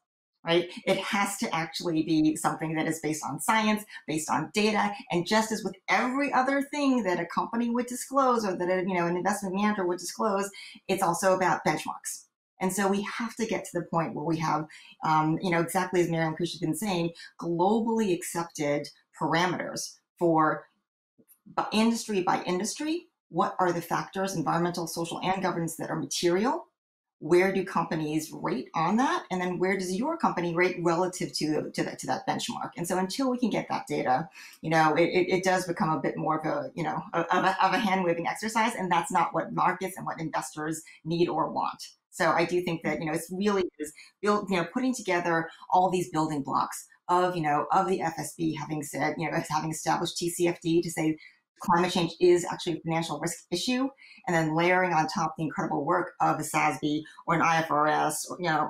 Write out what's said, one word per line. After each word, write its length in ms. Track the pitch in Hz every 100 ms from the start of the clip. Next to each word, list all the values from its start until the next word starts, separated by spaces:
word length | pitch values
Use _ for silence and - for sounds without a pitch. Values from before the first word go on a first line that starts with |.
| _ _ _ _ 165
right? 240 | 170 175 233 -
It 120 | 190
has 400 | 190 202 196 -
to 180 | 226 165
actually 480 | 160 - 175 160
be 320 | 160 156 156 156
something 400 | 151 147 160 160
that 100 | 160
is 140 | 156
based 260 | 151 151 -
on 140 | 151
science, 460 | - 220 220 214 - - -
based 240 | 156 -
on 220 | 117 160
data. 400 | - 208 208 208 202 -
And 160 | 175 170
just 260 | 220 220
as 120 | 220
with 120 | 190 - -
every 420 | 190 247 262 285
other 300 | 254 262 277
thing 420 | 269 294 277 247
that 160 | 190 175
a 60 | 170
company 460 | - 175 233 240
would 160 | 240 247
disclose 580 | 247 - 262 262 233 208
or 100 | 170
that 140 | 175
a, 120 | 185
you 120 | 185
know, 140 | 180 170
an 100 | 175
investment 380 | 180 208 196 190
manager 320 | 208 202 175
would 120 | 180
disclose, 520 | - - 220 196 196 - - - -
it's 140 | 185
also 340 | 175 170 190 185
about 300 | 180 160 175
benchmarks. 600 | 156 - - - - - _ _ -
And 100 | 185
so 160 | 190 196
we 140 | 202 208 -
have 180 | 233 -
to 100 | 226
get 200 | 190 -
to 60 |
the 120 | 175 170
point 280 | 170 160
where 100 | -
we 140 | 151 160
have, 300 | 156 151 156 - - -
um, 340 | 160 156 156 160
you 100 | 190
know, 80 | 170
exactly 400 | 165 - - 185
as 100 | 165
Miriam 240 | 165 160 156
Kush 160 | 170
has 100 | -
been 140 | 156 -
saying, 360 | 214 175 170 - - -
globally 720 | 170 170 185 226 233 226 208
accepted 760 | 170 - 170 170 - 143 147 143 - _ -
parameters 800 | 156 160 180 160 - - - - _ -
for 480 | 175 160 156 151 - _ _ _ _ _ _ _ -
bu-, 180 | - -
industry 480 | 214 226 233 - 196
by 200 | 180 156
industry. 640 | - 180 214 - 302 339 - _ _
What 280 | 165 202 -
are 140 | 180
the 80 | 170
factors, 540 | - 151 - - 285 -
environmental, 520 | 156 165 175 175 165
social, 320 | - 165 -
and 200 | 175 190
governance, 340 | 185 170 165 -
that 140 | -
are 100 | 160
material? 680 | 139 - 175 180 233 339 - _ _ _ _ _
Where 320 | 151 180 190
do 140 | 190 180
companies 640 | 180 165 165 151 156 -
rate 380 | 147 - 190 - 160
on 200 | 165 214
that? 280 | 285 349 -
And 120 | 185
then 180 | 180 175
where 160 | 185 196
does 180 | 180
your 220 | 185 294 330
company 360 | 202 170 170
rate 240 | 170 185 180
relative 520 | 170 170 185 - 151 -
to, 300 | 151 151 -
to 140 | -
that, 160 | 156 -
to 80 | 143
that 180 | 131 -
benchmark? 440 | - - - - -
And 100 | 170
so 100 | 185
until 320 | 185 - 269
we 100 | 247
can 100 | 220
get 180 | - -
that 160 | - -
data, 420 | 147 - 127 165 - - -
you 80 | 160
know, 240 | 160 156
it, 120 | 151 170
it, 240 | 185 - 185
it 60 |
does 220 | 185 185 180
become 240 | 170 170
a 100 | 151
bit 160 | 156 165
more 240 | 151 156
of 60 | 151
a, 240 | 143 131 -
you 80 |
know, 180 | 156 - -
of 120 | 165 170
a, 360 | 180 185 185 190
of 80 |
a 60 | 185
hand-waving 480 | 208 190 175 170 170
exercise. 480 | 156 214 226 226 240
And 140 | 185
that's 220 | 175 175
not 220 | 180 170
what 180 | - -
markets 460 | - 160 180 190 147
and 80 | 151
what 160 | 151
investors 600 | 156 156 - 156 156 156 - -
need 240 | 156 170 175
or 240 | 151 147
want. 320 | - - - - - _
So 180 | - 170
I 160 | 160 170
do 160 | 175
think 220 | 175 165
that, 160 | 156 151
you 80 | 160
know, 60 |
it's 180 | 165 -
really 320 | 185 208 196 180 -
is 120 | 151 - - _
build, 260 | 202 208 180
you 60 | 185
know, 100 | 165
putting 220 | 247 254
together 560 | 247 - 175 170 165 165 - -
all 180 | 180 185
these 200 | 180 -
building 320 | 160 156 151
blocks 420 | 135 135 139 - - _ -
of, 260 | 180 180 165
you 60 |
know, 240 | 151 147 185
of 160 | 185 185
the 140 | 185
F 120 | 165 165
S 160 | 147 -
B 160 | 160
having 300 | 143 143 151
said, 320 | 143 139 151 156
you 140 | 160
know, 40 | 160 -
having 220 | 156 156
established 460 | 156 160 156 165 -
T 120 | 170
C 180 | 170 175
F 140 | 180
D 220 | 165 165
to 80 | 170
say 260 | 165 156 156 - _ _ _
climate 340 | - 175 180
change 180 | 190 165 -
is 240 | 180 175
actually 300 | - - -
a 80 | 156
financial 400 | 165 165 165 151
risk 240 | 165 - -
issue, 380 | 175 - 247 262 - - - -
and 80 | 165
then 180 | 156
layering 380 | 160 175 185 180
on 160 | 160 156
top 260 | - 160 -
the 60 | 160
incredible 400 | - 156 151 143
work 260 | 180 175 -
of 180 | 160 160
the 60 |
sasb 600 | 147 151 151 147 151 151 - - -
or 100 | 170
an 60 |
I 180 | 165 165
F 120 | 160
R 160 | 147 151
S, 400 | 151 147 151 -
or, 60 | -
you 120 | 175
know, 180 | 147